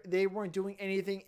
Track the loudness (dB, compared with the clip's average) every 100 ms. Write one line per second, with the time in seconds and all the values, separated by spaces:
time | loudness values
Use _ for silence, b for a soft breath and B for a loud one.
0 | 0 2 4 2 -2 -2 -4 -4 -2 0
1 | 0 -4